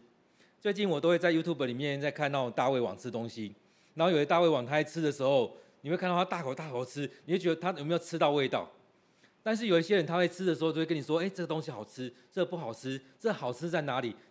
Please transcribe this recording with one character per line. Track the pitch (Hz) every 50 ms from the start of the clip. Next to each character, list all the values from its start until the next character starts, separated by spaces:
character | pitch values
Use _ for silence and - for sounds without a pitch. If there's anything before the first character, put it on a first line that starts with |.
| - _ _ _ _ _ _ _ _ _ _ _
最 | - 208
近 | 190 196 208 190
我 | 156 143
都 | 151 170
会 | 175 165
在 | 180 175
YouTube | 165 165 165 175 160 139 139
里 | 123 120
面 | 127 147 143 139 139
在 | 143 147
看 | 143 151 147 139
那 | 143 135
种 | 127 120
大 | - 151 127 135
胃 | 135 123
王 | 117 95 98
吃 | 104 - 123
东 | 117 113 117 113
西， | - 113 107 98 101 _ _ _ _ _ _ _ -
然 | 156 165
后 | 185
有 | 170
些 | 147 147
大 | 147 175 170
胃 | 175 165
王 | 151 127 120
他 | 117 147
在 | 151 156
吃 | 151 - 165
的 | 156 147
时 | 135 -
候， | 131 135 143 131 113 - - - - - _ _
你 | - 143
会 | 175
看 | 180 185 180
到 | 175
他 | 175 185
大 | 185 196 170
口 | 147 131 135
大 | - 160 156
口 | 127 120 127
吃， | 123 - 143 143 135 - - -
你 | 147
会 | 175 185
觉 | 165 175
得 | 160
他 | 160 175 185
有 | 185 143 143
没 | 156
有 | 175 165
吃 | - - 165
到 | 156 160 147
味 | 147 147 135
道？ | 120 - 110 87 - - - _ _ _ _ _ _ _ _ _ _ _ _
但 | - 220 226
是 | 208 240
有 | 208 175
一 | 165
些 | 165 165 208
人 | 190 151
他 | 160 170
会 | 180 180 170
吃 | 175 175 190
的 | 180 151
时 | 123
候 | 160 160
就 | 143 160
会 | 160
跟 | 160 170
你 | 147
说 | 131 - 151 165
：“哎， | 180 196
这 | 190 190
个 | 170 147
东 | 160 160
西 | 143 156
好 | 127 104 107
吃， | - - 127 127 123 - - _ _
这 | - 190 175
个 | 170
不 | 180
好 | 165 143 113
吃， | 113 - - 131 135 135 - - _ _
这 | - 226
好 | 185 - 139 127
吃 | 123 - 160 170
在 | 170 165
哪 | 147 139 123 131
里？ | 123 113 101 - - -